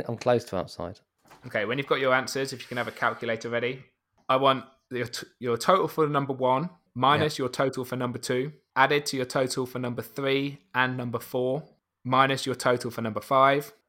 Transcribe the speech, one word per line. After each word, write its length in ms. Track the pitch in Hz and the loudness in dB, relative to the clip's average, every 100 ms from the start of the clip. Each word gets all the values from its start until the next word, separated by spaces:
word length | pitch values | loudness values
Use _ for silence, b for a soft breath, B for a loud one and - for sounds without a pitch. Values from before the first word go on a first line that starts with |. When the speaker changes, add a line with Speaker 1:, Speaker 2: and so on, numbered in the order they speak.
| - | 0
Speaker 1:
I'm 100 | 113 | -2
close 260 | 127 120 - | 2 0 0
to 120 | 92 | -6
outside. 420 | - - 87 - _ _ _ - 127 | -6 -8 -12 -12 _ _ _ -20 -8
Speaker 2:
Okay, 180 | 113 104 | -4 -4
when 120 | 131 | -4
you've 100 | 135 | -2
got 120 | 139 | 0
your 140 | 135 | 2
answers, 400 | 127 127 135 135 | 2 0 -4 -6
if 80 | 123 | -8
you 60 | - | -8
can 100 | 123 | -6
have 100 | 113 | -6
a 40 | |
calculator 580 | - 120 110 120 113 120 | -2 -2 -2 -4 -4 -4
ready. 340 | 117 120 131 - _ _ _ - | -4 -4 -6 -14 _ _ _ -2
I 80 | 135 | 2
want 300 | 135 131 - _ - | 4 2 -2 _ -10
your 160 | 123 113 | -6 -6
t-, 200 | - - - | -8 -14 -8
your 180 | 120 117 | -2 0
total 300 | - 190 160 | 4 4 4
for 200 | - 151 | 0 0
number 260 | 147 139 | 0 -2
one, 360 | 127 127 131 175 - _ | 0 2 2 -2 -10 _
minus 460 | 123 131 147 151 151 | 0 4 4 2 0
Speaker 1:
Yeah. 40 | |
Speaker 2:
your 60 | 127 | -2
total 340 | - 135 131 123 | 0 0 0 -4
for 100 | 127 | -4
number 240 | 123 120 | -4 -4
two, 320 | - 127 147 - _ - | -2 -2 -2 -8 _ 2
added 300 | 185 147 143 | 4 4 0
to 100 | 135 | -4
your 80 | 127 | -2
total 400 | 143 131 135 127 | 0 0 -2 -4
for 140 | 127 | -4
number 220 | 123 120 | -6 -6
three 580 | - - 139 139 139 143 _ 127 | -8 -4 0 0 -2 -8 _ 0
and 220 | 127 127 | 0 0
number 220 | 123 113 | -4 -6
four, 440 | - 127 127 139 - _ _ _ 123 | -4 -2 0 -2 -6 _ _ _ 0
minus 400 | 127 135 131 131 | 4 4 2 -2
your 100 | 123 | 0
total 360 | 131 123 120 | 2 2 0
for 100 | 113 | -6
number 200 | 113 107 | -4 -4
five, 500 | - 135 135 139 143 - | 2 6 6 6 0 -10